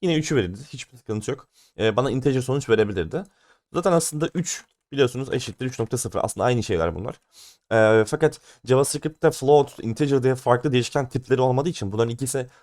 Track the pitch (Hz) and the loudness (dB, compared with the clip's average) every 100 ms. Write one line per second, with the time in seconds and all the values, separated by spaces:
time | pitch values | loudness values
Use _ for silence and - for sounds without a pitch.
0 | 185 156 151 147 90 98 139 135 - 123 | -2 0 0 0 -2 -4 -14 -16 -18 -16
1 | - 107 107 135 - _ _ - 110 104 | -8 -6 -6 -8 -12 _ _ -2 0 2
2 | 135 120 131 131 127 135 139 113 104 95 | 0 0 0 0 -2 -4 2 2 2 0
3 | 80 135 196 _ _ _ _ 156 190 170 | -4 -6 -10 _ _ _ _ -2 2 2
4 | - 151 160 180 175 - - _ _ 139 | 0 -2 -4 -4 -6 -8 -14 _ _ 0
5 | 131 123 135 131 - - 131 - 117 123 | 0 0 -6 -6 -6 -8 -8 -6 -4 -4
6 | 113 101 - - 107 123 107 92 82 82 | -4 -4 -4 0 0 0 0 0 0 -4
7 | 104 - _ _ - _ - 113 110 110 | -8 -12 _ _ -20 _ -2 4 6 6
8 | 107 151 156 151 _ _ 113 131 139 147 | 4 2 0 -2 _ _ 0 2 2 -2
9 | 156 - 165 - 131 147 139 - 110 113 | -8 -2 0 2 4 6 4 -2 -6 -2
10 | 147 139 127 127 123 120 151 127 117 143 | 0 2 2 0 2 2 2 0 0 -2
11 | 127 135 - 127 131 127 151 170 101 107 | -4 -4 0 2 2 0 -2 -4 -4 -2
12 | 117 117 131 135 127 _ | -2 -2 -6 -6 -8 _